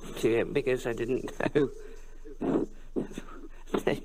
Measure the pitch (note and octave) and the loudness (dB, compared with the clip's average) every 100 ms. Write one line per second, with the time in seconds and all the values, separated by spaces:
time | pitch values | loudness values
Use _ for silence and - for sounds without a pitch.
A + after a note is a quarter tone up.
0 | - - A#2+ A2+ E2+ C#3+ C3 B2+ B2+ A2+ | -10 0 4 4 4 2 2 2 2 0
1 | A#2+ C3 - - - D3 C3+ - - - | 2 0 0 0 4 6 4 2 -12 -12
2 | - - - - - - - - - - | -12 -12 -12 -4 2 2 0 -4 -6 -4
3 | - - - - - - - - - A#2 | -4 -6 -10 -12 -12 -12 -2 0 2 0